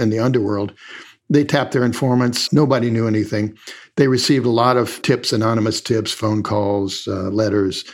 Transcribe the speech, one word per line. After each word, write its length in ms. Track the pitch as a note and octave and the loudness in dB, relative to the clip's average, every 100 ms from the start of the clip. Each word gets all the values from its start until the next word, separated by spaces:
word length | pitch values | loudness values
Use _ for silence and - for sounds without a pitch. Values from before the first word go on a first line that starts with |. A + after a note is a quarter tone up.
in 100 | A2+ | 0
the 80 | A2 | 0
underworld. 540 | B2 B2+ G#2 G#2 G2+ - - - - _ - | 0 0 0 -2 -6 -10 -20 -20 -20 _ 0
They 140 | D3 | 2
tapped 260 | D3 D3 B2+ | 2 0 0
their 140 | C3+ | 0
informants. 680 | B2 A#2+ C3 B2 B2 B2 - | 0 0 0 2 0 -2 0
Nobody 380 | D3 C#3+ B2+ A#2+ | 2 2 2 0
knew 160 | A2+ A2+ | 0 0
anything. 500 | G#2+ G#2 G#2+ G#2+ G#2+ - - - | 0 -2 -2 -4 -8 -18 -20 -8
They 140 | - C#3 | 0 2
received 380 | B2+ - C#3 A#2+ | 2 2 2 2
a 40 | |
lot 260 | A#2 B2 B2 | 2 4 2
of 240 | A2+ - | 0 -2
tips, 300 | - B2 - | 0 0 0
anonymous 480 | A#2 A2+ A2+ G#2+ - | 0 0 0 0 -2
tips, 300 | - A2+ A2+ | -2 -2 -2
phone 320 | - A2 G#2+ | -4 -2 -2
calls, 640 | G2+ G#2 G2+ G2+ G2 - - | -2 -2 0 -2 -2 -6 -6
uh, 220 | F#2+ F#2+ | -6 -4
letters, 540 | G2+ G#2+ G#2 F#2+ F2+ - | -2 0 2 0 -2 -12